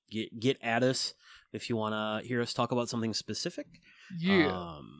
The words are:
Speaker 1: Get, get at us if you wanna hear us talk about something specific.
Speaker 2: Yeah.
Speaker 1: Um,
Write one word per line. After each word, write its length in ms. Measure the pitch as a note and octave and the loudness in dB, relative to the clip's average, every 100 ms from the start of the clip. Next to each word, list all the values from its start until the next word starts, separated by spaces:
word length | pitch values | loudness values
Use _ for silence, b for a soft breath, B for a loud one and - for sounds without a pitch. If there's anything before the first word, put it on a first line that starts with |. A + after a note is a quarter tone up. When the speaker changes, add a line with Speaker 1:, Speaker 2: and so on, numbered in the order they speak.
| _ | _
Speaker 1:
Get, 280 | G#2+ G#2+ A#2 | -6 -6 -2
get 200 | B2 C3+ | 0 0
at 200 | A#2 A#2 | 0 4
us 320 | B2+ C3 - b b b b | 4 4 -2 b b b b
if 160 | G#2+ - | -8 -2
you 60 | A2+ | 0
wanna 440 | G#2+ G#2+ G#2+ G#2+ | 0 0 -2 -2
hear 200 | A#2+ B2 | -2 -2
us 100 | A#2 | 0
talk 180 | - A#2 | 0 2
about 200 | B2 A#2 | 2 0
something 240 | A#2 A2+ | 0 -2
specific. 680 | G2+ - G#2+ F3 - - - B B B E3+ | -2 -4 -6 -6 -6 -12 -18 B B B -2
Speaker 2:
Yeah. 300 | F3 G3 D3+ | 4 6 6
Speaker 1:
Um, 460 | F2+ - D3+ - | 2 -6 -10 -14